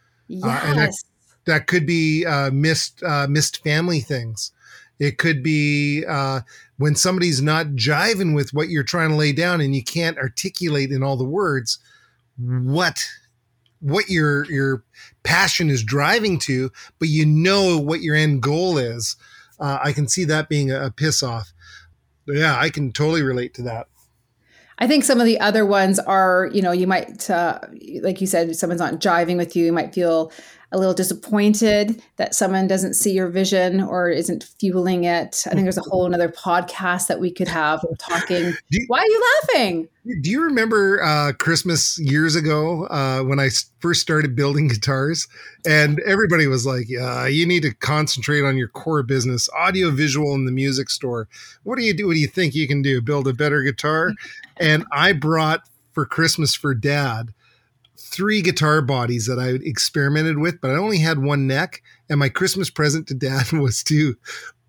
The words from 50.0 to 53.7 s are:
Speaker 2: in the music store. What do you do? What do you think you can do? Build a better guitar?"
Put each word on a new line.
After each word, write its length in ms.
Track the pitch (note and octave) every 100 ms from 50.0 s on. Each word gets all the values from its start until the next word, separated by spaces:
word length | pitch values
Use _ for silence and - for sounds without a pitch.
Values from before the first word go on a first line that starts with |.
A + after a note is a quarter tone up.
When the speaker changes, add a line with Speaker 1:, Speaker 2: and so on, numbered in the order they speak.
| D3+ C#3+ D3
Speaker 2:
in 120 | C#3 C3
the 60 |
music 360 | C3 C#3 C3+ C3
store. 400 | - B2+ A#2 G#2+ - - -
What 120 | G3+ C4
do 80 |
you 80 | A3+
do? 140 | E3 G3
What 80 |
do 40 | D#3+
you 60 | D3
think 260 | F#3 E3
you 120 | D3 C#3
can 140 | C#3+
do? 220 | C#3 B2+
Build 260 | A2+ C#3+ C3+
a 60 |
better 280 | B2 D3 D3
guitar?" 500 | C3+